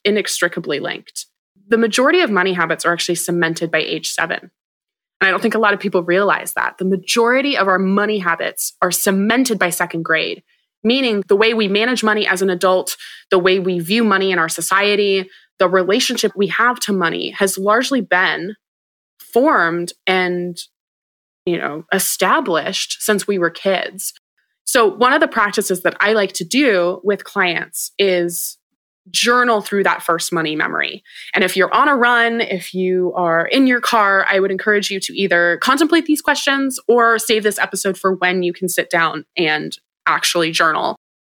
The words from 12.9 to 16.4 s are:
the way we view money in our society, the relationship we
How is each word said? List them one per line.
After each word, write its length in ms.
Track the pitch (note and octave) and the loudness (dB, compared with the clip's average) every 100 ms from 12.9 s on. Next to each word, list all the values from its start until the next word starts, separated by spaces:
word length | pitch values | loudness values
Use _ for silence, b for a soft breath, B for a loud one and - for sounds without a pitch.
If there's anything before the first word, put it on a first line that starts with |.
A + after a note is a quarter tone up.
| - B B B | -10 B B B
the 80 | F#3+ | 2
way 220 | F#3 F#3+ | 4 2
we 180 | F#3 F3 | 0 -2
view 240 | E3 A#3 | 0 2
money 300 | G#3+ F#3+ F#3+ | 2 2 2
in 60 | F3 | 0
our 100 | E3 | -2
society, 840 | - E3 F#3+ G#3 G#3 G3+ F#3+ F#3+ B B - | -4 -2 0 2 2 2 0 -4 B B -2
the 80 | F3+ | 2
relationship 640 | F#3 F3+ A#3 B3 A#3+ G3+ | 2 2 2 0 -2 -2
we 140 | F#3+ | 0